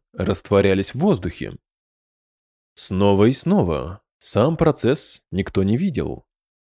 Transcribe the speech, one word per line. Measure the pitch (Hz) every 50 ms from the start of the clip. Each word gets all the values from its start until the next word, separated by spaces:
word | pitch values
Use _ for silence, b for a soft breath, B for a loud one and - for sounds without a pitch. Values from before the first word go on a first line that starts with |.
| _ _ _
растворялись | - 90 95 98 - - - 104 98 98 98 95 98 98 - -
в | 123
воздухе. | 165 214 180 101 87 90 82 - 69 52 - - _ _ _ _ _ _ _ _ _ _ _ _ _ _ _ _ _ _ _ _ _ _ _
Снова | - - - 95 92 101 101 101 95 104
и | 113 135
снова. | - - 165 196 208 120 87 80 69 64 80 95 - _ _ _ _
Сам | - - - 98 113 151 170
процесс | - 165 156 143 - - 113 143 156 - - - - _ -
никто | - 92 95 - - 98 95
не | 98 110
видел. | 127 185 196 139 101 76 76 67 - - _ _ _ _ _ _ _ _